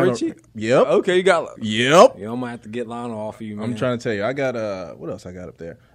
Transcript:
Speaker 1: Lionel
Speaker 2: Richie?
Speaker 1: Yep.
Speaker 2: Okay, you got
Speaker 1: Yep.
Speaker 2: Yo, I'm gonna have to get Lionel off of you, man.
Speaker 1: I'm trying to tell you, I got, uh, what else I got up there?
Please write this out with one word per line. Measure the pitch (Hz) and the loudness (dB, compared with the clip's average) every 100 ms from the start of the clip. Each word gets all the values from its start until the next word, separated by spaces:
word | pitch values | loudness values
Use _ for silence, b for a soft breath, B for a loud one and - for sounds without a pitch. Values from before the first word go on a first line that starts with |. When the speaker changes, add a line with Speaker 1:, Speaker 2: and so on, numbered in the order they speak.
| 135 | 2
Speaker 1:
Lionel | |
Speaker 2:
Richie? | - 330 - _ | 0 -4 -6 _
Speaker 1:
Yep. | 110 107 135 - | -6 2 4 4
Speaker 2:
Okay, | 175 - 180 | 2 2 2
you | |
got | 185 170 139 - | 4 2 0 -6
Speaker 1:
Yep. | 107 107 123 160 247 160 | -4 0 6 8 8 6
Speaker 2:
Yo, | 104 | -8
I'm | 175 | -6
gonna | 123 | -8
have | 120 | -10
to | 107 | -10
get | 113 113 | -10 -8
Lionel | 120 120 110 | -8 -8 -8
off | 107 - | -10 -10
of | |
you, | 110 104 | -12 -8
man. | 113 | -6
Speaker 1:
I'm | 117 | -2
trying | 127 120 | -2 -2
to | |
tell | 123 | -4
you, | 104 | -2
I | 104 | -2
got, | 139 135 120 | -2 -4 -4
uh, | 110 95 85 | -6 -6 -10
what | 58 165 | -12 -12
else | 95 92 | -12 -12
I | |
got | 90 90 | -14 -14
up | - | -14
there? | 82 - b | -16 -16 b